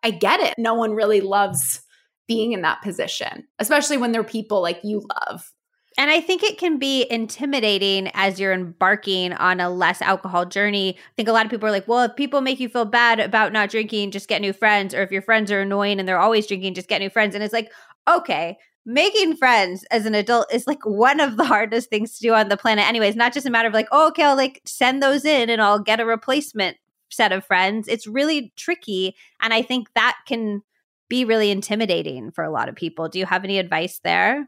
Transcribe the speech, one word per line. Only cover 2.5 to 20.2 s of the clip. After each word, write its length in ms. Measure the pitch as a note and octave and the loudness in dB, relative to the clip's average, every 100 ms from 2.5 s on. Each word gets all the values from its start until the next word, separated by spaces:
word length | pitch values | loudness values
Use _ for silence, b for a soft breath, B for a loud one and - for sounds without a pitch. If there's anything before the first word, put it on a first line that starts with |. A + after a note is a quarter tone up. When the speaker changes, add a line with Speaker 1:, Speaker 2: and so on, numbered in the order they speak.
Speaker 1:
in 100 | G#3+ | 0
that 180 | D#3+ - | -2 -2
position, 680 | G#3+ F3 E3 - - - - _ | -6 -6 -6 -6 -8 -10 -18 _
especially 380 | G#3+ D4+ D4 C#4+ | 0 2 2 -2
when 140 | A#3+ | 0
they're 120 | A3+ | -2
people, 380 | A3 A3+ G#3+ G#3 | -4 -6 -2 -2
like, 180 | E3+ E3+ | 0 -4
you 200 | G#3 G#3+ G#3 - - | -6 -6 -6 -8 -6
love. 260 | F3 - _ _ _ _ - | -10 -16 _ _ _ _ -2
Speaker 2:
And 120 | C#4+ | 2
I 120 | D#4+ | 2
think 220 | E4 F#4 | 0 0
it 140 | G#4+ - | 0 0
can 200 | F4 D4 | -2 0
be 280 | C#4 C4+ B3 | 0 0 0
intimidating 1000 | A#3 A3+ - C#4 C#4 A3 G3 G3 G3 F#3+ | -2 -6 -6 -4 0 0 2 0 0 -2
as 260 | - G3 F#3+ | -2 -2 0
you're 140 | G3 | -2
embarking 800 | F#3 F3+ E3+ F#3+ G#3 G3+ F#3 F3+ | -2 -4 0 2 2 0 -2 -2
on 260 | F3+ F3+ F3+ | 0 0 2
a 100 | F3+ | -2
less 320 | F3+ E3+ F3+ | 0 0 0
alcohol 440 | - F#3+ F#3+ F3+ F3+ | 0 0 0 -2 -2
journey. 500 | G3 G#3 G3+ F#3+ F3+ | 0 0 0 -2 -4
I 140 | - - | -12 -4
think 100 | A3 | 2
a 60 | |
lot 120 | A3+ A3 | 2 2
of 60 | |
people 160 | A#3 G#3+ | -2 -2
are 60 | |
like, 140 | G3+ G3 | -2 0
"Well, 160 | A#3+ | 0
if 120 | A#3+ A#3+ | 0 -2
people 260 | C#4+ C#4+ | -2 0
make 180 | C4 C4 | -2 -4
you 100 | B3 | -4
feel 160 | B3 A3+ | -2 0
bad 340 | A#3 A#3 A3+ | 2 4 2
about 320 | G#3 G#3+ G#3+ | 2 2 2
not 180 | G#3+ G3+ | 0 -2
drinking, 420 | A3 G#3+ A3 G3+ | -2 -4 -4 -6
just 180 | G3 - | -8 -4
get 120 | F#3+ | -4
new 120 | G3+ | -2
friends. 400 | G3 A3 G#3 G3 | 0 2 2 0
Or 80 | - | -4
if 100 | F#3+ | -4
your 100 | F#3+ | -4
friends 300 | G3 A3 G3+ | 0 0 2
are 80 | G3+ | -2
annoying 400 | G3 G3+ G3+ G3 | -2 0 0 -2
and 80 | F#3 | 0
they're 120 | F3+ | 2
always 280 | G3+ A3+ G#3 | 4 2 0
drinking, 280 | G3 F#3+ F3+ | -6 -6 -8
just 120 | F3+ | -4
get 120 | G3 | -4
new 100 | G3 | -2
friends." 260 | A3+ G#3+ G3 | 0 0 -2
And 80 | |
it's 100 | G#3 | -4
like, 180 | A3+ A3 B B B - | -4 -6 B B B 2
okay, 500 | E4+ F4 D3+ E3+ F#3+ b b - | 2 2 -4 -4 -8 b b -4
making 500 | B3+ F#4+ G#4+ F4+ D#4+ | 2 2 2 0 2
friends 480 | C4 A#3 F#3+ F#3 - | 4 4 2 -4 -2
as 140 | A#3 A3 | -2 0
an 100 | |
adult 360 | G#3+ | 0